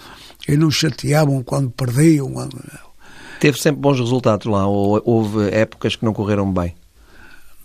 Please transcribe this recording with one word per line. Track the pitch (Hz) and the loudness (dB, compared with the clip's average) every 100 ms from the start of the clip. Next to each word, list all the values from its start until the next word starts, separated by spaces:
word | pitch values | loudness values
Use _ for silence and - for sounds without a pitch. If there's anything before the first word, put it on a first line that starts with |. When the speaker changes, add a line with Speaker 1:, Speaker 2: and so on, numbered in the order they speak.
| - - - - - | -20 -20 -20 -14 -2
Speaker 1:
e | 143 | 2
não | 160 | 2
chateavam | - 160 - 131 151 143 135 | 2 -2 -2 0 2 2 0
quando | 123 139 131 | -2 -4 -4
perdiam. | - 123 123 165 151 131 | -4 -2 4 4 4 0
Quando | 127 123 - - - - - - - - - | -8 -10 -12 -18 -20 -20 -20 -20 -20 -18 0
Speaker 2:
Teve | 147 131 | 0 2
sempre | 160 135 | 0 2
bons | 139 131 | 2 2
resultados | 117 127 117 104 117 | 0 0 2 0 0
lá, | 101 98 | 0 2
ou | 101 101 107 | 2 2 2
houve | 120 113 107 107 101 | 2 0 0 0 0
épocas | 110 110 - 110 | 0 -2 -2 -6
que | - | -2
não | 113 | -2
correram | 101 101 101 98 | -2 -2 0 0
bem? | 92 87 - - _ - - - - - - | 0 -2 -8 -20 _ -20 -20 -20 -20 -20 -20